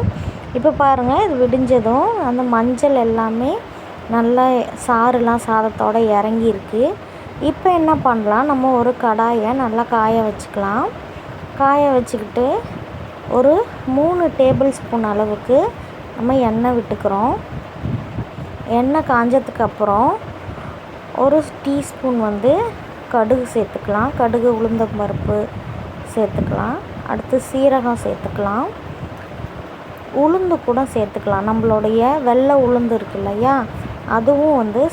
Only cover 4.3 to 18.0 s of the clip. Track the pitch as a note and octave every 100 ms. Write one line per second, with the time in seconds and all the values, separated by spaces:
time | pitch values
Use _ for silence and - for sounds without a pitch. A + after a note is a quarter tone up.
4.3 | B3 B3+ B3+ - - - A#3 A#3+ B3 A#3
5.3 | A#3 A#3 A3 A3 - G#3+ A3 A3 G#3 G#3+
6.3 | A3+ A3+ G3 - G#3+ C#4 G4+ - - -
7.3 | - C#4+ D4+ F#4+ F4 D#4 D#4 C4 A3+ G#3
8.3 | G#3+ D4 C4+ C4 B3 A#3+ B3 A#3 G#3+ A3+
9.3 | A#3 G#3+ C4+ A#3+ A3 A#3 A#3 A3 A3+ G#3+
10.3 | G3+ - G3+ G3 G#3+ F#4+ - - - -
11.3 | - - - C4+ C#4+ C#4+ B3+ A#3+ A3+ G#3
12.3 | - B3 G4+ - - - - - - -
13.3 | A#3 C4 F4 A#4+ - - C4 D#4+ F4+ E4
14.3 | - C4 B3+ C4+ B3+ - A#3 G#3+ G#3 G#3+
15.3 | G#3 - C4 G#4 - - - - - A#3
16.3 | C4+ A#3 A3 A#3+ A#3+ G3+ G3+ G#3 G3 A3+
17.3 | G#4+ - - - - - -